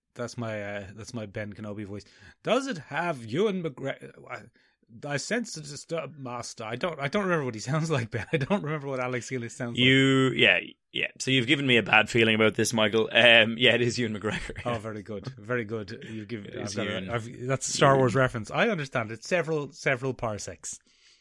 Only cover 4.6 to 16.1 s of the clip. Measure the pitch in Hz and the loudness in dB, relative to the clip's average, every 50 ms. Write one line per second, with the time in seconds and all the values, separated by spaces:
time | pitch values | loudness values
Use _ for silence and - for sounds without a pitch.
4.6 | _ _ _ _ _ _ 113 110 - 147 143 139 - - 202 247 226 - - 160 | _ _ _ _ _ _ -20 -14 -8 -6 -6 -4 -4 -2 -4 -4 -4 -6 -10 -12
5.6 | 151 143 147 135 - - 160 165 139 139 147 143 131 120 123 120 117 - - - | -12 -14 -14 -16 -8 -6 -6 -6 -6 -8 -12 -12 -10 -8 -8 -8 -8 -10 -10 -10
6.6 | 113 107 117 123 185 180 156 143 139 139 - 208 196 185 175 160 139 123 113 107 | -8 -8 -4 -4 -4 -6 -4 -4 -6 -2 -2 -2 0 2 0 0 0 -4 -6 -6
7.6 | 107 123 151 156 160 160 156 127 113 - - 110 - - - 151 135 - 196 202 | -4 -2 -2 -2 0 0 0 -2 -2 -2 -6 -8 -4 -2 -2 -2 0 0 0 -2
8.6 | 160 143 156 151 139 139 135 127 127 127 127 123 - - 135 127 117 113 - - | 0 -4 -6 -6 -6 -6 -4 -4 -2 -2 -4 -4 -6 -6 -6 -6 -6 -8 -8 -6
9.6 | 127 120 117 123 123 131 135 135 135 135 135 131 131 131 117 - 123 104 90 87 | -6 -4 2 4 6 8 8 8 6 6 6 4 4 4 4 6 6 6 6 4
10.6 | - - - _ _ _ - - - - - - - 131 131 135 117 117 156 143 | 0 -6 -16 _ _ _ -6 -4 -4 -4 -6 -6 -2 0 2 2 4 2 0 2
11.6 | 143 131 123 113 101 87 107 107 107 - - 120 113 110 110 107 110 110 101 - | 4 4 4 4 6 6 6 6 6 6 4 4 4 4 6 6 4 4 4 2
12.6 | 110 - - 113 107 104 98 113 110 - - 120 113 120 117 117 110 113 113 113 | 0 0 2 2 2 4 2 2 0 4 4 6 8 10 10 10 8 6 2 4
13.6 | 123 117 113 120 120 120 113 120 120 110 107 101 92 104 90 - - - - - | 4 4 6 4 2 0 0 0 -2 -2 -2 -4 -4 -4 -4 -4 -8 -8 -10 -8
14.6 | - 123 120 113 101 110 104 107 95 113 107 98 98 127 135 117 104 107 123 120 | -6 -6 -6 -4 -6 -8 -8 -8 -8 -8 -8 -8 -8 -10 -12 -12 -6 -4 -4 -4
15.6 | 113 101 113 110 104 95 113 - - 113 | -2 -4 -6 -8 -8 -10 -12 -14 -12 -12